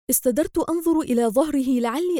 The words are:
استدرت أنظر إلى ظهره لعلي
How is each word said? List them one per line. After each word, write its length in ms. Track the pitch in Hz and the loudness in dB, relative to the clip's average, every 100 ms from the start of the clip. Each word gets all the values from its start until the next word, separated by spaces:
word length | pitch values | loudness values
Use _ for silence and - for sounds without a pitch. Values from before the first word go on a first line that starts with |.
| - | -4
استدرت 480 | 254 262 226 339 - | -2 0 0 0 -2
أنظر 420 | - 339 330 320 | -2 -2 0 0
إلى 280 | 240 240 233 | 2 0 2
ظهره 520 | 220 311 285 254 254 | 2 2 0 0 0
لعلي 400 | 233 302 359 339 | 0 -2 -2 -4